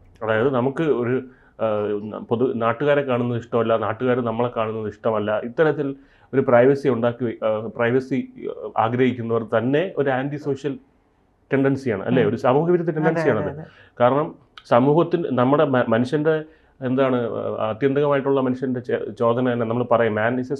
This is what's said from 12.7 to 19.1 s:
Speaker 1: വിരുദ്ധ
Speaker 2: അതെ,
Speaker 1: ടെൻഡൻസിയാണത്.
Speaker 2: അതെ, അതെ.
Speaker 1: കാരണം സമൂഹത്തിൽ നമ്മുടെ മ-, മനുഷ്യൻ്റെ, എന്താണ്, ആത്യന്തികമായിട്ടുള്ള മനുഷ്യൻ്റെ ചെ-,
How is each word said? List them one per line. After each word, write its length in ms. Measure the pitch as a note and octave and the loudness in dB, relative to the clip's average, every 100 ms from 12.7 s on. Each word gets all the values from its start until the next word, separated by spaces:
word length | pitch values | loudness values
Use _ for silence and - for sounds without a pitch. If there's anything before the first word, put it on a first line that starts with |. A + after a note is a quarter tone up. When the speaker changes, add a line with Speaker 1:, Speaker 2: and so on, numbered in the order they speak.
Speaker 1:
വിരുദ്ധ 200 | F3 E3 | 2 0
Speaker 2:
അതെ, 80 | D#3 | 0
Speaker 1:
ടെൻഡൻസിയാണത്. 440 | D#3+ E3 D#3 G#2+ | 0 0 0 0
Speaker 2:
അതെ, 80 | F#2+ | -2
അതെ. 120 | D3+ - - - - | -8 -14 -20 -20 0
Speaker 1:
കാരണം 360 | B2 C3+ E3 - _ - - | 2 2 -2 -8 _ -20 2
സമൂഹത്തിൽ 600 | B2 C3+ D3+ E3+ E3+ E3+ | 4 6 4 2 0 -2
നമ്മുടെ 340 | B2+ B2 D3 D3 | 0 2 4 2
മ-, 200 | B2+ A#2+ | 2 2
മനുഷ്യൻ്റെ, 540 | A2+ B2 D#3 D3+ D#3 D#3 _ _ _ | 0 0 0 0 0 -4 _ _ _
എന്താണ്, 480 | B2+ B2+ C3 B2 A#2 G#2+ G#2+ G#2+ | -4 0 2 0 -2 -4 -6 -4
ആത്യന്തികമായിട്ടുള്ള 840 | A2 G#2+ C3+ C3+ D3 C#3 C3+ C#3 | -4 -2 0 0 0 0 0 0
മനുഷ്യൻ്റെ 380 | C3 B2+ C3 B2+ | 0 -2 -4 -6
ചെ-, 360 | A#2+ A#2 - | -4 -4 -4